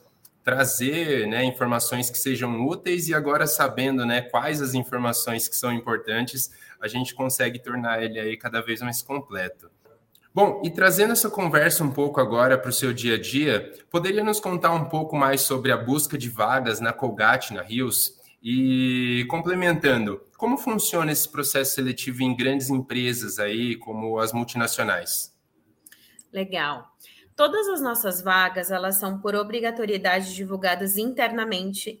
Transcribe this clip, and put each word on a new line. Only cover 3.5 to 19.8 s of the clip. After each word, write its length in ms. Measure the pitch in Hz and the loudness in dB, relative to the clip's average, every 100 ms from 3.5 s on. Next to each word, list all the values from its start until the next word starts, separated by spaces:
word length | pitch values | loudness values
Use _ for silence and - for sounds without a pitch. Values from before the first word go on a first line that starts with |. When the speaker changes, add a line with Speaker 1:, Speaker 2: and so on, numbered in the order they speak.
| - 139 113 135 131 | 2 0 0 0 0
Speaker 1:
né, 160 | 120 120 | 0 0
quais 400 | 123 120 143 156 | 0 -2 0 -2
as 100 | 135 | -2
informações 720 | 131 131 123 120 117 120 113 - | -2 -2 -2 -2 -2 -2 -2 -4
que 80 | - | -2
são 160 | 123 | -2
importantes, 800 | 120 117 113 - 110 127 131 - - - - | -2 -2 -4 -2 -2 -2 -4 -6 -8 -20 -10
a 60 | 110 | -6
gente 260 | 123 127 | -4 -4
consegue 460 | - 131 131 120 120 | -4 -2 0 -2 -2
tornar 420 | 123 123 117 113 | -8 -4 -2 -2
ele 180 | 113 110 | -2 -4
aí 160 | 110 113 | -6 -6
cada 240 | 117 113 | -6 -4
vez 220 | 113 113 | -4 -6
mais 180 | 120 120 | -4 -6
completo. 680 | - 139 - 98 92 - - _ _ _ _ _ _ | -6 -8 -6 -6 -6 -8 -20 _ _ _ _ _ _
Bom, 260 | 185 202 - 165 | 4 4 2 -4
e 60 | |
trazendo 420 | 170 185 175 220 | 4 4 6 4
essa 160 | 233 214 | 4 0
conversa 540 | - 175 151 160 160 | 0 2 4 4 2
um 80 | 147 | 0
pouco 280 | 135 143 143 | 2 2 2
agora 380 | 117 117 127 131 | 2 6 6 4
pro 160 | 127 | 2
seu 180 | 117 131 | -2 0
dia 220 | 117 120 | 0 0
a 80 | 110 | 0
dia, 500 | 90 131 151 101 - - - | 0 0 2 2 -2 -16 -4
poderia 320 | 175 175 208 | -2 0 0
nos 160 | 214 208 | 0 0
contar 320 | 185 180 170 | -2 0 2
um 140 | 165 - | 2 0
pouco 300 | 156 156 151 | -2 -2 2
mais 260 | 135 135 | 2 4
sobre 300 | - 131 127 | 2 0 0
a 60 | 113 | 0
busca 400 | 117 147 - 143 | 2 0 0 -4
de 120 | 120 | -6
vagas 500 | 110 107 131 117 107 | -2 2 2 0 0
na 120 | 117 | -2
Colgate, 640 | 117 127 104 107 123 - | -2 -4 2 4 4 0
na 80 | 101 | -8
Rios? 560 | 90 117 123 - - - - _ | -6 -2 0 0 -2 -4 -20 _
E 880 | 117 127 131 131 127 127 123 123 123 | -2 2 2 4 2 2 0 0 0
complementando, 880 | 165 170 185 175 160 | -2 0 2 2 4